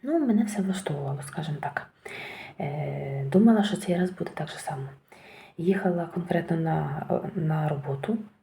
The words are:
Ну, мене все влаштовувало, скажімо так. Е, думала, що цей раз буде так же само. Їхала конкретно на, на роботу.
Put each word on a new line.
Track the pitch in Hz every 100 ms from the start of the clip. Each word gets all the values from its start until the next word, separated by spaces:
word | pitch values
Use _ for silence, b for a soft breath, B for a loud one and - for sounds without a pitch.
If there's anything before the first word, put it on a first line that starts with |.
Ну, | 262 330 269
мене | 214
все | 208 208
влаштовувало, | 190 185 - 143 139 139
скажімо | - - 156 147
так. | - - - _ B B B B B -
Е, | 156 147 143 143 139 139 139
думала, | 185 226 220
що | 208 202
цей | - 175
раз | 185
буде | - 175
так | - 156
же | -
само. | - 143 135 - _ B B B B -
Їхала | 170 190 190 175 170
конкретно | - 170 175 165 165
на, | 165 156 147 143 - - -
на | 190 156 156 151
роботу. | 143 139 139 - 220 - _